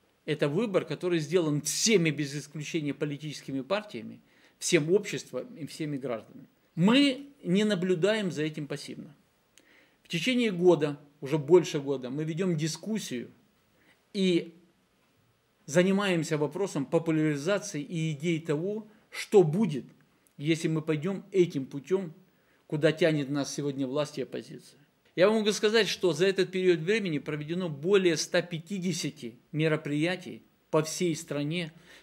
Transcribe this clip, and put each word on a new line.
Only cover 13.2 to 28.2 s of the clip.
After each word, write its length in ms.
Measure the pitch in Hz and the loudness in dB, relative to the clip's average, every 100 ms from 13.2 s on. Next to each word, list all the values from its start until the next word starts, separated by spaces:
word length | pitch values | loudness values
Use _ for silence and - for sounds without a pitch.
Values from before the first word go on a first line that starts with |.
| - - _ _ _ _ _ _ _ | -10 -18 _ _ _ _ _ _ _
и 420 | 202 190 165 - - _ _ _ _ _ _ _ _ _ _ | 0 2 2 -2 -16 _ _ _ _ _ _ _ _ _ _
занимаемся 720 | - 147 185 196 202 175 147 151 | 0 2 4 4 2 0 0 -2
вопросом 480 | 151 175 196 156 | -2 -2 -4 -4
популяризации 1000 | 131 165 165 160 156 143 151 202 - 151 | 0 0 2 2 2 0 -2 -2 -4 -8
и 300 | 147 170 160 | -6 -4 -4
идей 260 | 143 170 160 | -2 -2 -2
того, 480 | 160 147 185 214 - _ _ | -2 -2 -2 -6 -10 _ _
что 340 | - - 208 | -12 6 8
будет, 440 | 160 170 208 135 - _ _ _ _ - | 8 4 0 -2 -8 _ _ _ _ -6
если 320 | 143 160 165 | -2 0 0
мы 140 | 160 | -2
пойдем 420 | 156 156 170 196 - | -2 -2 -2 -6 -4
этим 320 | 190 175 135 | -2 -2 -4
путем, 480 | 127 143 - 190 175 - _ _ _ _ - | -6 -10 -4 -4 -4 -14 _ _ _ _ -8
куда 260 | 156 151 | 2 2
тянет 380 | 156 165 151 135 | 4 2 2 0
нас 220 | 143 135 | -4 -4
сегодня 340 | - 143 135 131 | -4 -4 -2 -2
власть 320 | 143 143 - | -2 -4 -6
и 40 | |
оппозиция. 560 | 123 127 113 123 - _ _ _ _ - | -8 -8 -12 -18 -20 _ _ _ _ 4
Я 100 | 196 | 4
вам 120 | 220 | 4
могу 120 | 208 | 2
сказать, 360 | 196 214 226 185 | 2 2 4 2
что 240 | - 180 | 2 0
за 140 | 147 190 | 4 2
этот 260 | 190 180 | 2 0
период 280 | 185 185 170 | 2 2 2
времени 380 | 160 220 190 147 | 2 0 0 -4
проведено 500 | 156 151 151 175 180 | -4 -6 -4 -4 -4
более 480 | 135 165 202 180 | -2 2 4 4
ста 260 | 156 | 2